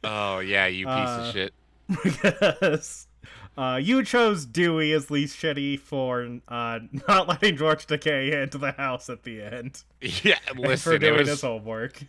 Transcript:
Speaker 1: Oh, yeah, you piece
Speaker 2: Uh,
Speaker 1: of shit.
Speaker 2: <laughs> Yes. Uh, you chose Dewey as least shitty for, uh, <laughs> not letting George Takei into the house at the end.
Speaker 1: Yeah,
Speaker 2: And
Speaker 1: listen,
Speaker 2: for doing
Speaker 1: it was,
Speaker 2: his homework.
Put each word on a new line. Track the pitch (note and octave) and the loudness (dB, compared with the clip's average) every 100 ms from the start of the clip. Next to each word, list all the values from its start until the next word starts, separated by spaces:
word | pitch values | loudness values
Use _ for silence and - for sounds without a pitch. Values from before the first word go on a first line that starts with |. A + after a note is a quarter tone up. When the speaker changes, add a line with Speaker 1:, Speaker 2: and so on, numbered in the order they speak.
| A2+ | -4
Speaker 1:
Oh, | G#2+ G2+ F#2+ | -2 -2 -2
yeah, | F#2+ G2 F#2+ | 0 4 4
you | F#2 F#2 | 2 -2
piece | |
Speaker 2:
Uh, | C3 B2+ A#2+ | -2 -2 -2
Speaker 1:
of | A#2 | -4
shit. | G#2 F#2+ _ _ _ - | -4 -4 _ _ _ -6
Speaker 2:
<laughs> | F#3+ F#3+ C#3+ G3 - G3 - | -2 0 2 0 4 2 4
Yes. | F#3+ D3+ - - - _ - - - - | 2 0 -4 -16 -18 _ -20 -20 -18 -4
Uh, | C3 B2+ | -2 0
you | D3+ C4 G#3 | 2 2 4
chose | B3 A3+ G3 C3 | 4 4 2 -2
Dewey | C3+ F3 D#3+ D#3 | 0 2 2 2
as | D#3 C#3 | 2 0
least | D3 C#3+ - | -2 -2 -2
shitty | D#3+ C#3+ C#3+ C#3 | -4 -2 -2 -4
for, | - C#3 C3 B2 A#2+ A#2+ - | -4 -4 -2 -2 -4 -12 -10
uh, | A#2+ A#2 A2+ A2+ | -6 -4 -6 -8
<laughs> | C3+ - | -8 2
not | G3 F3+ | 2 4
letting | E3 G#3 D3+ | 2 2 2
George | D#3 D#3 - | 2 0 0
Takei | D3 D#3+ C#3+ C3+ D3 | -2 0 0 0 0
into | C3+ C#3 | -2 -4
the | C#3 | -6
house | C3 C#3 B2 - | -4 -4 -4 -8
at | A#2+ | -12
the | - A2 | -12 -12
end. | G#2 B2 B2 - _ _ | -10 -10 -10 -14 _ _
Speaker 1:
Yeah, | B2+ - G#3 E3+ - | -6 0 4 4 2
Speaker 2:
And | C3 | -4
Speaker 1:
listen, | C3 C3 E3 | 0 0 2
Speaker 2:
for | E3 | 4
doing | D3+ D3+ | 4 4
Speaker 1:
it | |
was, | C#3+ | 2
Speaker 2:
his | C#3+ | 0
homework. | C3+ A2+ G#2+ A2 B2 - | -4 -6 -8 -8 -8 -10